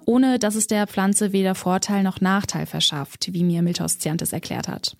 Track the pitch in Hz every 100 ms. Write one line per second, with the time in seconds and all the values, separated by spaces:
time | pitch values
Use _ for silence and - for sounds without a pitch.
0 | - 240 262 247 214 214 - 208 208 -
1 | 190 196 208 196 190 190 180 190 - 202
2 | 190 - 185 196 - 165 160 160 - 147
3 | 143 - - 180 175 170 175 175 165 -
4 | 156 165 165 165 - - - - - -